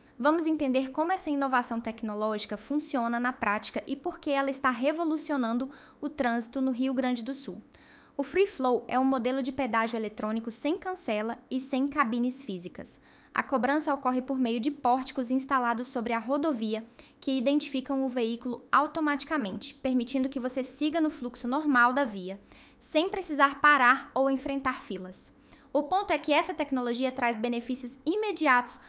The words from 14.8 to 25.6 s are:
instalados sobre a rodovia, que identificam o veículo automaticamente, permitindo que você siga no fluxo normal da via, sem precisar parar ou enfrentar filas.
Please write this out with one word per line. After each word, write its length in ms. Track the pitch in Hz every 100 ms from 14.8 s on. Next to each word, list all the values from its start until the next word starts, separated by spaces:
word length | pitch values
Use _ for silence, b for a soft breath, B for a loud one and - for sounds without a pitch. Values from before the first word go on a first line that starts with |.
| 247 262 262 - 240
instalados 600 | 262 262 269 240 233 247
sobre 240 | 254 226
a 60 | 233
rodovia, 640 | 226 285 320 247 214 214 226 B B B
que 180 | - 269
identificam 680 | 247 294 - 269 262 269 269
o 40 |
veículo 540 | 247 226 233 247 240 -
automaticamente, 1040 | 254 302 330 302 285 - 311 208 196 -
permitindo 560 | - 262 254 240 269 262
que 100 | 269
você 240 | 247 262
siga 380 | 262 - 302 320
no 80 | 311
fluxo 360 | 302 247 - 240
normal 460 | 269 302 254 240
da 140 | 254 277
via, 340 | 196 180 196 B B B B
sem 300 | - 302 370
precisar 500 | 403 370 285 285 277
parar 500 | 294 285 247 262 - -
ou 140 | 269
enfrentar 520 | 269 277 277 269 262
filas. 520 | - 185 185 185 - - B B